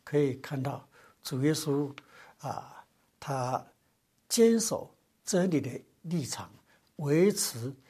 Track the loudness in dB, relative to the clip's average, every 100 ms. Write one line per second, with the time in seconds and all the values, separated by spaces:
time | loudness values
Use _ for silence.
0 | -2 0 2 0 -6 -6 -4 -6 -12 _
1 | -20 _ -8 -2 0 0 0 -2 -2 -6
2 | -20 -20 -20 -14 -10 -10 -12 -18 -20 _
3 | _ -16 -8 -4 -2 -4 -6 _ _ _
4 | _ _ -2 6 6 6 2 -4 -6 _
5 | _ _ -2 2 2 2 0 -8 -14 _
6 | -6 -4 -4 -8 -12 -18 _ _ _ -6
7 | 0 4 4 2 -4 -6 -10 -10